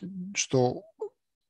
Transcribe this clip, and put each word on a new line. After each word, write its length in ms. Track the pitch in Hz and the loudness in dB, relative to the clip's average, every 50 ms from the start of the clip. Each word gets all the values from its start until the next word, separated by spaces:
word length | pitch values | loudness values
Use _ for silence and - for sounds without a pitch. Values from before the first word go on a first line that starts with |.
| - 180 196 185 180 196 202 | -6 -10 -10 -8 -10 -6 -4
что 480 | - - - - 131 123 123 - - - - _ - 440 392 - _ _ _ _ _ _ | -4 -2 2 4 4 4 4 2 -2 -8 -14 _ -10 -10 -10 -10 _ _ _ _ _ _